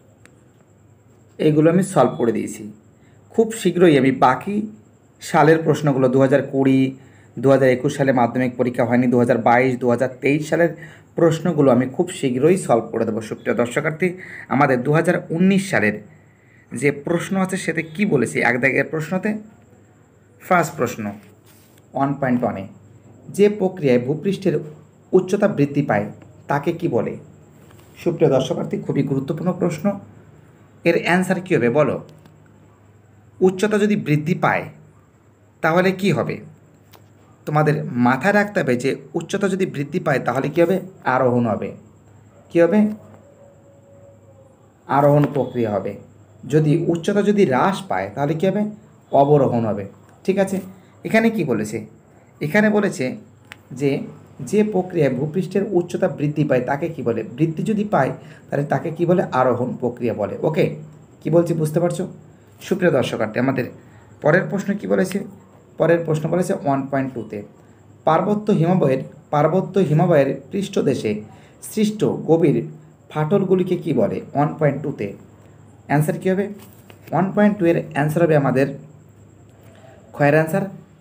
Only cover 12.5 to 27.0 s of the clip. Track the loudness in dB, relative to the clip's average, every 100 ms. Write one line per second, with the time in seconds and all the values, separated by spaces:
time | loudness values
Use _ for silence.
12.5 | 2 2 0 0 -4 -2 -4 -6 -8 -4
13.5 | -2 -2 -2 -4 -2 -4 -4 -14 -18 -6
14.5 | 0 2 2 2 2 2 0 -2 0 2
15.5 | 2 0 0 0 -2 -10 -20 _ _ _
16.5 | _ _ -4 -2 -2 -4 -4 -2 -4 -2
17.5 | -4 -6 -6 -8 -4 0 0 0 0 0
18.5 | 2 2 0 -2 -4 -4 -4 -4 -6 -10
19.5 | -20 _ -20 _ _ _ _ _ _ 0
20.5 | 0 0 -2 -4 -4 -10 -12 -20 -20 _
21.5 | -20 _ _ _ -4 -4 -2 -2 0 -2
22.5 | -6 -12 -16 -20 -20 -20 -20 -14 2 2
23.5 | 2 -4 -2 2 2 2 -4 -2 -2 -2
24.5 | -2 -6 -16 -20 _ _ 0 2 0 0
25.5 | 0 0 0 0 -2 -2 -10 -20 -20 -6
26.5 | -4 -2 -4 -2 -2